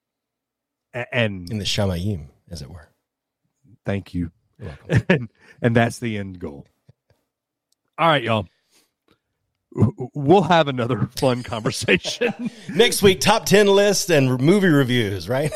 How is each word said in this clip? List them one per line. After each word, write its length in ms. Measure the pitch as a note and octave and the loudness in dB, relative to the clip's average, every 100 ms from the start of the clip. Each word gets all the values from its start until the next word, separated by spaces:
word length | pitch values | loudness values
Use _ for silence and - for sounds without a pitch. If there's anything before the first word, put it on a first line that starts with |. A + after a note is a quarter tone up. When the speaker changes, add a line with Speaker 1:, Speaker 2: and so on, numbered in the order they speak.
| _ _ _ _ _ _ _ _ _ | _ _ _ _ _ _ _ _ _
Speaker 1:
A-, 200 | B2+ B2 B2+ | -12 -6 -2
and 340 | A2 F#2+ F2 | -2 -4 -10
Speaker 2:
In 80 | G#2+ | -8
the 40 | F#2 | -6
Shamayim, 640 | - G2 F2 G2 F#2 D2 _ _ | -2 -2 -2 -6 -8 -10 _ _
as 120 | E2+ | -16
it 80 | C#2+ | -16
were. 200 | E2+ - _ _ _ _ _ _ _ _ _ - | -20 -20 _ _ _ _ _ _ _ _ _ -8
Speaker 1:
Thank 280 | G2+ - | -8 -6
you. 180 | F2+ E2+ - _ _ | -6 -8 -10 _ _
Speaker 2:
You're 100 | F2 C#2+ - | -18 -16 -2
welcome. 160 | D#3 - | 0 2
Speaker 1:
<laughs> 40 | |
And, 200 | D#3+ A#2 _ _ _ | 0 -2 _ _ _
and 140 | B2 A#2 | 0 2
that's 240 | A#2 - | 0 -2
the 180 | A#2+ G#2 | -8 -8
end 220 | G2 F2+ | -10 -12
goal. 260 | E2+ C#2+ - _ _ _ _ _ _ _ _ _ _ _ _ - | -14 -14 -20 _ _ _ _ _ _ _ _ _ _ _ _ -2
All 100 | E3 | 2
right, 160 | D3 | 2
y'all. 240 | A#2 A2 F2 _ _ _ _ _ _ _ _ _ _ _ _ - | 2 -2 -4 _ _ _ _ _ _ _ _ _ _ _ _ 0
W-, 160 | A2 | 0
w-, 180 | - B2+ | 0 -8
we'll 280 | D3 C#3 G3 | -2 4 4
have 240 | F3 E3 C#3+ | 6 2 2
another 400 | B2+ A#2+ A2+ C3 - | -2 -2 -2 -4 -2
fun 260 | C3+ B2 | 0 0
conversation. 920 | A#2 A#2 A#2+ - - F#3+ - - A#3+ - A#3+ - | -4 -6 -6 -4 -2 -2 -2 -6 -6 -4 -10 -12
<laughs> 100 | - | -4
Speaker 2:
Next 280 | D#3+ A#3 - | 2 2 4
week, 180 | G3 F#3 | 2 4
top 240 | F#3 A3 - | 2 0 4
ten 220 | G3 G3+ | 4 6
lists 420 | G3 G#3 F#3+ - | 4 4 0 0
and 300 | D3+ C3 B2+ | 2 2 2
movie 260 | C#3+ G#3 F#3+ | 2 4 4
reviews, 640 | C#3+ B2+ B2 G#2 G2 E2+ | 4 2 0 -2 -4 -4
right? 220 | C3 D#3 | -4 -4